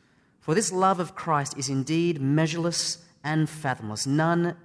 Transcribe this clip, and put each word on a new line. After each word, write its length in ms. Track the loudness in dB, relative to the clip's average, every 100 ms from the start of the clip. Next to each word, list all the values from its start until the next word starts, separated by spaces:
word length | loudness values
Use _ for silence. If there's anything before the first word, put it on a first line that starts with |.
| _ _ _ _
For 140 | -2
this 160 | 0 0
love 300 | 2 2 2
of 160 | -2 -6
Christ 420 | 0 0 0 -4
is 100 | -4
indeed 520 | -2 0 2 2 0
measureless 800 | 2 2 2 0 -2 -2 -4 -6 -12 _
and 260 | -2 0 0
fathomless. 560 | -2 -4 -4 -6 -6 0
None 500 | 2 2 2 0 -4